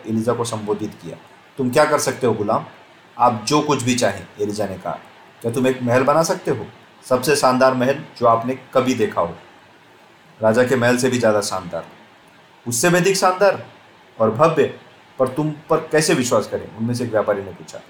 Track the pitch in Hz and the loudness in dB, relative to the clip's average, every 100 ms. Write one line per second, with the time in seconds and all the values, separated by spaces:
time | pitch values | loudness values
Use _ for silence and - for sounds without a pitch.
0 | 113 113 110 117 117 110 104 101 107 - | -4 -2 -2 -2 -4 -6 -4 -6 -6 -10
1 | 82 - - - _ - 127 143 151 147 | -16 -18 -20 -20 _ -6 0 2 4 2
2 | - - 123 104 104 123 165 - - - | 0 -2 -2 0 -2 -2 -4 -16 -20 -20
3 | - - 143 113 107 151 151 131 117 120 | -20 0 0 2 0 0 0 0 0 0
4 | 110 95 90 - 104 101 98 92 87 - | 0 -2 -10 -6 -6 -4 -6 -6 -10 -10
5 | - - - - 117 123 127 127 123 123 | -14 -20 -20 -10 -6 0 0 0 0 2
6 | 139 151 165 180 - 127 101 - - _ | 4 2 2 -2 -4 -6 -8 -16 -20 _
7 | - 127 139 143 131 123 131 127 127 139 | -2 -2 2 2 2 4 4 4 0 -2
8 | - - 117 113 120 131 - 131 127 117 | -8 0 2 2 0 -6 -4 0 0 0
9 | 101 - 85 82 - - - _ _ _ | 0 0 -4 -6 -18 -20 -20 _ _ _
10 | _ _ _ - 110 110 123 131 120 123 | _ _ _ -2 2 4 2 2 2 2
11 | 127 123 113 104 101 95 87 82 - - | 2 2 2 2 0 -6 -8 -10 -12 -18
12 | - _ _ - _ _ 120 117 175 175 | -20 _ _ -20 _ _ -8 -2 2 4
13 | 180 190 185 180 196 113 - - - - | 2 2 2 4 2 2 -6 -20 -20 -20
14 | - - 110 110 160 156 123 - - - | -18 -2 0 4 2 4 0 -2 -20 -20
15 | - - 127 - 151 147 - 160 - 151 | -16 -4 -2 0 -4 -6 -2 -2 0 0
16 | 156 139 120 117 101 101 - - 117 120 | 2 0 2 0 0 -6 -8 -6 -4 -4
17 | 131 107 101 101 95 85 80 - - | -2 0 0 -2 -4 -14 -18 -18 -20